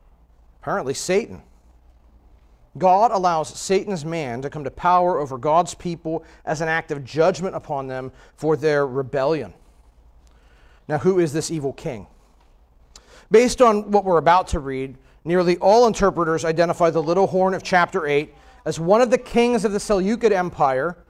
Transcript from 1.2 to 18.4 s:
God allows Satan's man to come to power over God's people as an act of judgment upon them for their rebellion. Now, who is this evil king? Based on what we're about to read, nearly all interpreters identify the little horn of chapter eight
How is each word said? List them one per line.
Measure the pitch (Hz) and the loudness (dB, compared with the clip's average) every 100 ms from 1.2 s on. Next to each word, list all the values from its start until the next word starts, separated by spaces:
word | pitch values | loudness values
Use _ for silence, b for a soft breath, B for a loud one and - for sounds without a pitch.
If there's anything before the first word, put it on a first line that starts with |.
| - 87 - _ _ _ _ _ _ _ _ _ _ _ _ 139 | -2 -12 -20 _ _ _ _ _ _ _ _ _ _ _ _ -2
God | 185 190 233 | 2 4 4
allows | 196 180 165 151 | 2 0 0 -4
Satan's | - - 190 196 180 156 | -10 -2 0 0 -6 -6
man | 165 135 117 | -6 -6 -8
to | 139 | -8
come | 156 | -8
to | 135 | -10
power | - 175 180 180 160 | -2 2 4 2 0
over | 143 131 | -4 -4
God's | 151 160 175 | 0 2 0
people | - 180 170 160 160 B B - | -6 -10 -8 -8 -8 B B -8
as | 147 | -4
an | 160 | -2
act | 160 156 | -4 -4
of | 143 | -10
judgment | 127 151 165 170 185 156 | -6 0 0 0 -6 -8
upon | - 139 135 | -8 -8 -8
them | 131 131 b b _ | -10 -10 b b _
for | 151 151 | -2 0
their | 151 147 143 | 0 0 0
rebellion. | 127 131 143 139 160 101 - _ _ _ _ _ _ _ b b b b b - | -4 -4 -2 -2 -2 -6 -16 _ _ _ _ _ _ _ b b b b b -8
Now, | 147 | 0
who | 180 185 | 2 2
is | 165 | 0
this | 151 - | -2 -6
evil | 165 139 | -6 -6
king? | - 165 117 - _ _ _ _ _ _ _ _ B B B B | -8 -12 -12 -16 _ _ _ _ _ _ _ _ B B B B
Based | 220 247 - | 4 4 4
on | 240 208 208 | 4 4 0
what | 202 190 | 0 2
we're | 170 | 2
about | 151 180 - | 4 4 2
to | 175 | -6
read, | 135 131 135 127 b b 151 | -6 -6 -8 -12 b b -2
nearly | 180 175 175 | 2 2 2
all | 190 220 240 | 4 6 4
interpreters | - 196 151 160 160 165 | 4 2 2 -2 -2 -2
identify | 165 170 165 170 | 0 0 2 2
the | 160 | 2
little | 156 175 190 | 0 0 2
horn | 185 185 180 | 2 0 -2
of | |
chapter | - 185 170 190 147 | 0 2 2 -2 0
eight | 147 151 b | -2 -2 b